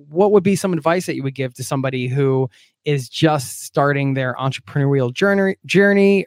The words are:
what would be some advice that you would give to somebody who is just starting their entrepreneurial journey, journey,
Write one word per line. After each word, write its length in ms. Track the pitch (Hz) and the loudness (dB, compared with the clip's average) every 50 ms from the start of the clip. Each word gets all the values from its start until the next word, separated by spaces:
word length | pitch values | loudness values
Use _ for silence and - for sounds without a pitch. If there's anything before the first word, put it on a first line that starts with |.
| 143 147 | -20 -6
what 240 | 151 170 202 202 208 | 0 0 2 4 4
would 120 | 202 170 | 4 4
be 120 | 202 196 | 2 0
some 160 | - - 190 175 | 0 0 -2 -2
advice 320 | 160 139 160 170 185 175 | -2 0 0 0 0 -2
that 100 | - 143 | -4 -6
you 60 | 131 139 | -6 -6
would 120 | 135 135 | -6 -6
give 180 | 139 131 127 123 | -6 -6 -6 -8
to 100 | - 127 | -10 -8
somebody 420 | - 151 135 131 131 131 127 123 127 | -6 -4 -4 -2 -2 -4 -4 -4 -2
who 400 | 127 143 139 135 131 131 131 127 - _ _ _ _ _ - | -2 0 0 2 2 0 0 -2 -6 _ _ _ _ _ -4
is 220 | 151 147 135 123 - | -4 -2 -2 -4 -8
just 540 | - - 160 160 156 143 127 - - - - | -2 0 2 2 2 0 -4 -8 -12 -14 -16
starting 500 | - - 151 139 143 143 139 139 139 135 | -6 -2 0 0 2 2 0 0 -2 -2
their 200 | 135 131 127 120 | -2 -4 -4 -6
entrepreneurial 760 | - 131 135 127 - - - - 147 139 139 139 135 127 123 123 | -4 -4 -6 -6 -6 -10 -8 -4 -2 0 0 0 0 0 -2 -2
journey, 440 | - 190 202 196 196 196 190 190 - - | 0 0 2 2 2 0 0 -2 -4 -6
journey, 580 | 139 - 185 202 202 202 202 196 196 196 190 - | -2 2 4 4 4 4 4 4 4 4 2 0